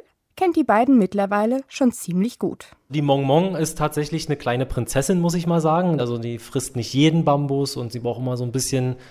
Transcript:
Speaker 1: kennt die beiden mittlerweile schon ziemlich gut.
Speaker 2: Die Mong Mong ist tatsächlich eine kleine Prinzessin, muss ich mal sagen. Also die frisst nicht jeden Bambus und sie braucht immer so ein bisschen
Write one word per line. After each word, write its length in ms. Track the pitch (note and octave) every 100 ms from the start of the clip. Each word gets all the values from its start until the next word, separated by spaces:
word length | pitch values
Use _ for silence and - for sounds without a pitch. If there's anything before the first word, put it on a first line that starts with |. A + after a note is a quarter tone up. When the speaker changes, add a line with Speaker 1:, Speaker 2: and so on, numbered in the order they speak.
| - _ _ -
Speaker 1:
kennt 200 | F#4 E4
die 80 | B3+
beiden 320 | G#3 B3 B3+
mittlerweile 680 | F#3+ G3+ G3 G#3 A3 C4 C4+
schon 240 | - B3+
ziemlich 460 | - - F3 A3 -
gut. 280 | F#3 - - _ -
Speaker 2:
Die 120 | D3
Mong 220 | C#3+ C#3
Mong 320 | C3+ D3+ F#3+ E3
ist 220 | D#3 -
tatsächlich 500 | D3+ D3+ D3 D#3 -
eine 80 | C#3+
kleine 300 | B2 B2 D#3
Prinzessin, 560 | - A2+ C3+ C#3 F#3
muss 120 | E3+
ich 140 | F3 E3+
mal 140 | E3+
sagen. 400 | D#3 D#3+ F3+ C#3+
Also 160 | B2 A#2+
die 220 | A#2 A#2
frisst 360 | - C3+ - B2
nicht 180 | A2
jeden 300 | C3+ D#3 E3
Bambus 540 | D#3+ C#3+ C#3+ C#3 C#3 -
und 160 | A#2+
sie 60 | B2
braucht 200 | A#2 A#2
immer 160 | B2+ B2
so 80 |
ein 80 | B2
bisschen 460 | C3 - C3 B2+ B2 -